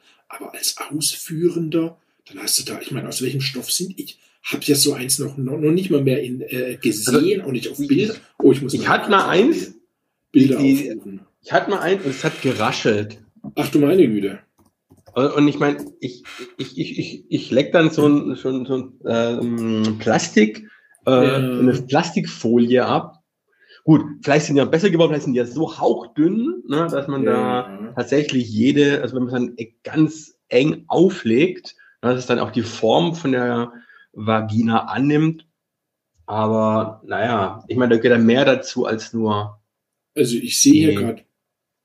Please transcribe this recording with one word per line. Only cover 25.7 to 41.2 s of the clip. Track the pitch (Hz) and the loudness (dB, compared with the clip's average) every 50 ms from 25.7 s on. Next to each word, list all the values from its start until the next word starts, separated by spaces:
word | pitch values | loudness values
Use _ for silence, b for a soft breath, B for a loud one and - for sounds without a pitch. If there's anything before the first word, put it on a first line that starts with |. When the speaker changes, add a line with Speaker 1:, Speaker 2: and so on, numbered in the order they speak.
| - - | -4 -2
Speaker 2:
hauchdünn, | - - - - - - _ 147 156 180 208 226 240 320 359 - - - | 0 0 0 0 -6 -6 _ 0 2 2 2 0 -2 -4 -6 -6 -6 -4
ne, | 143 156 170 160 | -2 -2 0 0
dass | 143 139 - - | -2 -4 -4 -4
man | 139 135 117 | -4 0 0
Speaker 1:
Ja. | 113 123 127 127 123 123 123 | 2 2 2 0 0 -2 -4
Speaker 2:
da | 123 98 98 101 107 117 - | -4 -8 -12 -14 -14 -10 -8
tatsächlich | 123 120 - - 151 143 - 131 127 120 107 | -8 -4 0 0 0 0 0 -2 -2 -2 -2
jede, | 107 107 120 139 143 143 143 143 143 - | 0 2 2 4 4 4 4 4 2 0
also | 127 117 127 | -2 -4 -4
wenn | 127 127 | -4 -4
man | 120 127 | -2 -2
es | 123 | -4
dann | 123 120 - | -4 -4 -6
e-, | 117 113 - _ _ | -12 -14 -14 _ _
ganz | _ - 135 156 156 - - - - - _ _ _ _ | _ -4 0 2 2 2 0 -8 -18 -20 _ _ _ _
eng | - 123 139 160 - - - | 0 2 2 2 -2 -4 -6
auflegt, | - 123 147 180 180 - - - 113 113 127 175 185 85 - - - b b b b b b | -2 2 4 4 4 2 0 0 2 2 2 2 0 -2 -8 -16 -20 b b b b b b
ne, | - 120 | -2 -2
dass | 127 127 | -2 -2
es | 127 | -2
dann | - 120 - | -2 0 0
auch | - 107 | -2 -2
die | - 123 | -4 -4
Form | 104 101 - - 113 110 123 151 175 170 165 | -4 -4 -4 -2 0 2 2 2 2 0 -2
von | - - 139 | -4 -2 -2
der | 131 127 123 120 120 117 120 120 B B B B B B B B | 0 0 0 -2 -2 -2 -4 -6 B B B B B B B B
Vagina | _ 110 107 113 110 110 107 110 104 117 113 113 113 - - | _ -6 -2 0 0 0 0 0 -2 0 0 2 0 0 0
annimmt. | - 95 117 139 143 147 151 160 160 160 - - _ _ _ _ _ _ _ _ _ _ _ _ _ _ _ _ | -2 -4 -2 0 2 2 2 2 0 -2 -4 -12 _ _ _ _ _ _ _ _ _ _ _ _ _ _ _ _
Aber, | - 104 110 110 110 110 110 110 110 110 110 - - - - - | -6 -4 -2 0 0 2 2 2 2 0 0 -2 -4 -8 -14 -10
naja, | 104 101 98 110 123 117 104 95 85 - - - - | -8 -4 -2 -2 0 0 -2 -2 -4 -6 -12 -10 -4
ich | 117 | 0
meine, | 123 127 117 113 | 0 4 4 4
da | 113 | 4
gehört | - 123 120 117 | 6 4 4 6
ja | 113 | 6
mehr | 113 117 135 143 | 6 6 6 4
dazu | 131 127 127 - - - 127 117 | 4 2 2 -2 -6 -4 -4 -2
als | 107 110 110 - - | -2 -4 -4 -6 -8
nur | 117 113 110 107 107 104 104 104 - _ _ _ _ _ _ _ _ _ _ _ _ | -6 -2 -2 0 0 -2 -4 -8 -12 _ _ _ _ _ _ _ _ _ _ _ _
Speaker 1:
Also | 151 143 - 120 | -2 -2 -2 -2
ich | 113 - - - - | -4 -4 -4 -2 4
sehe | - 139 151 | 6 8 8
hier | 156 156 151 | 8 6 4
Speaker 2:
die | - | 2
Speaker 1:
grad | - 120 117 - - | 2 -2 -4 -4 -6